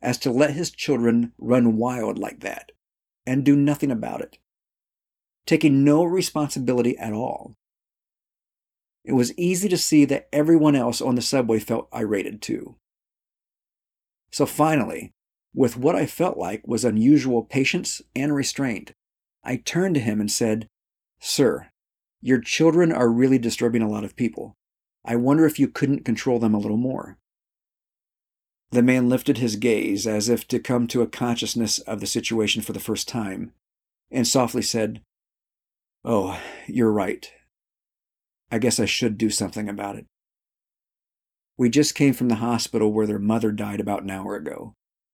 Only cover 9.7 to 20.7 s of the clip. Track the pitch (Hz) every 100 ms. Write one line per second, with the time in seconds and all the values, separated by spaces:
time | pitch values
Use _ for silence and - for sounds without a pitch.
9.7 | 175 - 151 139 135 - 147 151 165 151
10.7 | 139 120 117 131 123 - 139 113 110 -
11.7 | 117 - 117 107 98 - 107 - - -
12.7 | - _ _ _ _ _ _ _ _ _
13.7 | _ _ _ _ _ _ - 135 - 156
14.7 | 151 107 - - _ _ _ _ - 120
15.7 | 123 139 180 147 - 175 - 90 107 -
16.7 | 113 120 110 123 147 127 117 110 135 135
17.7 | 180 - - - 131 147 143 135 - 135
18.7 | 101 - _ _ _ _ _ - 127 -
19.7 | 170 190 147 110 107 104 - 113 110 -